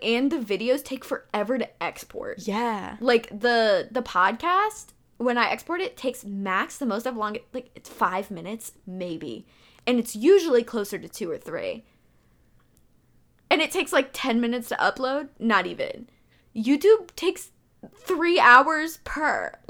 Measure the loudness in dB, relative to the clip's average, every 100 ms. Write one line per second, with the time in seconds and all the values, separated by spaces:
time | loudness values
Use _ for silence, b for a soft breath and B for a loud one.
0 | 0 2 2 0 -2 -2 0 0 -2 -10
1 | -6 -8 -4 -4 -2 -2 -4 -6 -10 -10
2 | -14 -12 -10 -8 -6 -2 -2 -4 -8 -4
3 | 2 2 2 -2 2 4 4 2 0 -4
4 | -2 2 2 2 0 2 0 -4 -20 -20
5 | _ -4 0 2 0 -2 -4 -6 -6 -6
6 | -6 -6 -8 -6 -2 -2 -2 -4 -4 -2
7 | -4 -4 -6 -8 -10 -14 -14 -20 -12 -2
8 | 0 0 -6 -8 -8 -10 -12 -18 -14 -8
9 | -8 -6 -8 -12 -16 b b b -2 0
10 | 0 0 6 6 6 2 2 -4 -6 -8
11 | -10 -10 -8 -8 -8 -8 -8 -10 -14 _
12 | _ _ _ _ _ _ _ _ _ _
13 | _ _ _ _ -2 0 0 -2 0 0
14 | 0 -4 -2 0 0 -4 -6 0 0 0
15 | -4 -4 -6 -4 0 2 0 -6 -8 -8
16 | -16 _ _ _ _ -4 0 4 6 6
17 | 4 -6 -4 -4 -10 _ _ _ -20 _
18 | -4 0 2 6 10 10 8 0 -4 -8
19 | -10 -2 -2 -2 -4 -8